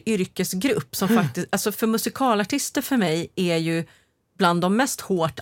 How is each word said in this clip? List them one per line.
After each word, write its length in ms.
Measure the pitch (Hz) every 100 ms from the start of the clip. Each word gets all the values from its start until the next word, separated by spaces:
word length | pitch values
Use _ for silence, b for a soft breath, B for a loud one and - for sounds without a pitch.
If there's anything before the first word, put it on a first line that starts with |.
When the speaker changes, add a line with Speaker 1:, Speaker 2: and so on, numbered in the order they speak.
| -
Speaker 1:
yrkesgrupp 920 | 214 185 - 180 185 269 240 - -
som 140 | 190
Speaker 2:
Mm. 140 | 233
Speaker 1:
faktiskt, 240 | 165 143 175
alltså, 200 | 202 -
för 160 | 202 226
musikalartister 920 | 226 - - 262 208 202 285 - -
för 160 | 254 262
mig 340 | 180 160 170 -
är 220 | 180 165
ju 280 | 165 165 160 b b b _ -
bland 240 | 185 175
de 140 | 180 208
mest 240 | 262 -
hårt 380 | - 185 160 -